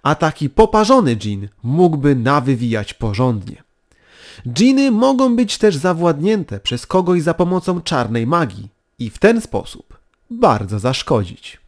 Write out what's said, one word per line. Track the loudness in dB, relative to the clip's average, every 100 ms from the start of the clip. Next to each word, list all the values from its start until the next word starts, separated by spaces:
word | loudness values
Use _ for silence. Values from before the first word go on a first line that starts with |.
A | 0 0
taki | -2 -2 -4
poparzony | 2 4 4 4 4 4 0
dżin | -4 -6 -10 _
mógłby | -4 2 4 4 2 2
nawywijać | 2 0 0 -2 0 -4 -6
porządnie. | -6 -6 -2 -2 -2 -8 -18 _ _ _ _ _ _ -20 -16 -10
Dżiny | 0 2 4 2
mogą | 2 2 2 2 2
być | -2 2
też | 0 2
zawładnięte | -2 0 0 0 0 -2 -4 -8
przez | -8 -8 -2
kogoś | -2 2 0
za | 0
pomocą | 0 0 0 -2 -6
czarnej | -2 -2 -2 -2 0
magii | 0 -2 -6 -18 _ _ _
i | -12
w | 2
ten | 2 2
sposób | -2 -8 -10 -16 -20 -20 _ _ _
bardzo | 0 2 2 -2 -4
zaszkodzić. | -4 -4 -2 -2 -2 -10 -20 -20